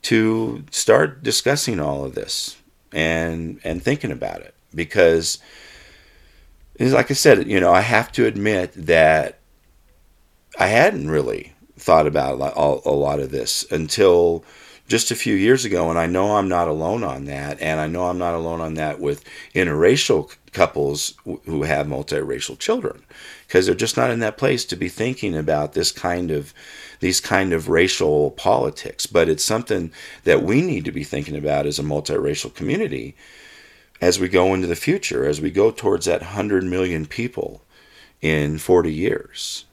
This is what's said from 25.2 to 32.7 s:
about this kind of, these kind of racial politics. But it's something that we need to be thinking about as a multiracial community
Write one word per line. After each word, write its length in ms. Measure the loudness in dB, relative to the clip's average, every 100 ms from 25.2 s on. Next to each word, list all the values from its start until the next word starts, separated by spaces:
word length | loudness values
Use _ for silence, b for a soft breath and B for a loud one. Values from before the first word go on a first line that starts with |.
| -6 -4
about 380 | -2 -2 -2
this 180 | -2 -4
kind 400 | -4 -4 -4 -2
of, 220 | -4 -6 -16 B B B B
these 180 | -2 -2
kind 320 | 0 0 0
of 160 | -2 0
racial 640 | 2 2 2 2 2 0
politics. 760 | -2 0 2 0 -6 -16 -10 -2
But 200 | 0 2
it's 160 | 0
something 480 | 0 -4 -2 -4 -6 B B B
that 180 | 2 2
we 180 | 4 2
need 240 | 2 -2 -6
to 60 |
be 100 | -8
thinking 320 | -8 -8 -6 -6
about 300 | -2 0 -2
as 140 | -4
a 40 |
multiracial 720 | -4 -4 -2 -2 -2 -4 -8
community 600 | -8 -4